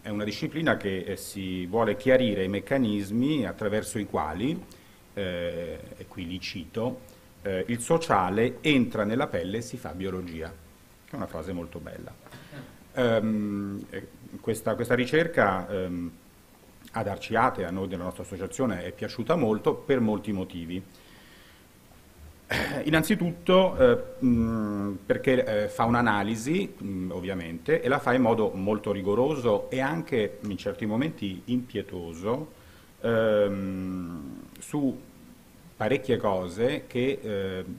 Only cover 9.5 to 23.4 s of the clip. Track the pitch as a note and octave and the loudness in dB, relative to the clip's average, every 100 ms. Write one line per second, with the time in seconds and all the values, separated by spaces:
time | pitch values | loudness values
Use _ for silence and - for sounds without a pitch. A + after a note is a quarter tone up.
9.5 | A2 A#2+ B2 E2+ F2 F#2+ F#2 F2 D#2+ D#2+ | -4 -6 -8 -8 -6 -4 -4 -6 -8 -8
10.5 | D2+ - - - - - C#3 F#2+ E2 D#2+ | -10 -20 -20 -20 -20 -12 -8 -6 -6 -6
11.5 | F2 E2 E2 D2+ - - - - - - | -6 -8 -10 -12 -12 -14 -16 -20 -20 -16
12.5 | C#3 B2+ - - - A#2+ A2 A2 G#2+ G#2 | -16 -16 -18 -10 0 2 4 2 0 0
13.5 | G2+ G2+ G2+ - - - - - - - | -2 -4 -8 -10 -12 -14 -18 -18 -8 -4
14.5 | A2 - G#2+ A#2 B2 B2 D#3 E3 - G#2 | -2 0 0 2 2 4 2 2 4 4
15.5 | F#2 F2+ G2 F2+ F2 E2+ - - - - | 2 -2 -4 -2 -4 -6 -10 -20 -20 -20
16.5 | - - - - A2+ G2+ F#2+ - A2+ B2 | -20 -20 -20 -10 -4 -4 -4 -2 2 4
17.5 | - F2 F#2+ F#2+ F#2 F2+ - F2+ F#2 F#2+ | 2 -4 -4 -4 -4 -6 -8 -10 -8 -8
18.5 | - B2+ F#2 F2 - G#2+ - A#2 E3+ A2+ | -2 -2 -2 -6 -8 -8 -6 0 2 2
19.5 | G#2+ D#3 - - C3 A2+ G2+ G#2+ G2 F#2 | 2 2 0 2 4 4 2 -2 -4 -4
20.5 | F2 E2 F#2 F#2 - - - - - - | -6 -6 -8 -8 -20 -20 -20 -20 -20 -20
21.5 | - - - - - - - - - - | -20 -20 -20 -20 -20 -20 -20 -20 -18 -6
22.5 | - - C#3+ D3+ D#3+ D#3 G#3+ F3 E3 | -4 -2 -2 2 4 4 2 0 -2